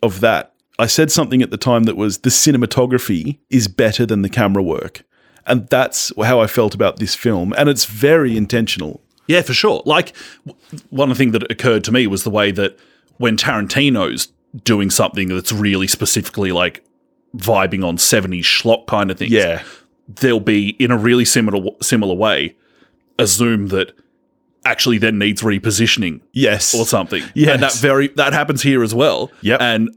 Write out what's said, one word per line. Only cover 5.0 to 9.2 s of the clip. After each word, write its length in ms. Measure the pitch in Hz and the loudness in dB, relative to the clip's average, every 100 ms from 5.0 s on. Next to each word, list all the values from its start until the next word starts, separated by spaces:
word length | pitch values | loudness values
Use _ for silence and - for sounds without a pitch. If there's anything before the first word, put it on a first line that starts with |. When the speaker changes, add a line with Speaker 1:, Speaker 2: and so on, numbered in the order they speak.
| _ _ _ _ - | _ _ _ _ -2
Speaker 1:
And 220 | 123 107 | -2 2
that's 420 | 131 127 - - - | 0 0 -2 -6 -2
how 240 | 110 123 | 2 2
I 60 | 110 | 2
felt 280 | - 107 | 2 0
about 240 | 98 98 - | 2 -2 0
this 160 | 107 | -6
film. 380 | - 120 95 92 120 | -2 -2 -2 -2 0
And 100 | 147 | 2
it's 160 | 139 | 0
very 500 | - 107 139 160 131 | -4 0 4 4 2
intentional. 680 | 113 101 120 110 95 76 - _ _ | 0 0 0 -2 -4 -8 -12 _ _